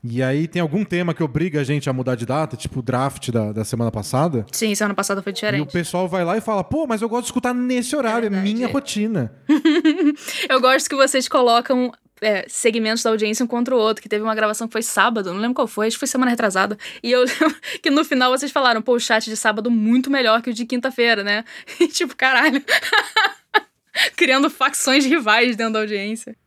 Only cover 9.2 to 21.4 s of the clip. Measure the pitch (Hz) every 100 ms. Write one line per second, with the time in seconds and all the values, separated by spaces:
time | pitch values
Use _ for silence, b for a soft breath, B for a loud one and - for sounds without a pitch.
9.2 | 117 - - 294 320 311 320 320 302 294
10.2 | - - - 269 254 262 - 277 269 269
11.2 | 254 - 247 233 247 254 247 - _ _
12.2 | 214 202 - - 240 226 220 226 233 220
13.2 | 214 220 240 240 240 254 220 220 208 214
14.2 | 220 220 214 214 233 220 220 - 208 226
15.2 | 185 185 226 247 262 - 220 233 269 262
16.2 | 254 240 220 190 202 208 B B 233 247
17.2 | 247 - 311 311 B B 330 285 311 269
18.2 | 254 254 277 285 254 226 220 240 - 226
19.2 | 220 220 226 208 220 233 214 247 262 277
20.2 | 240 226 233 226 233 247 254 254 233 220
21.2 | 202 208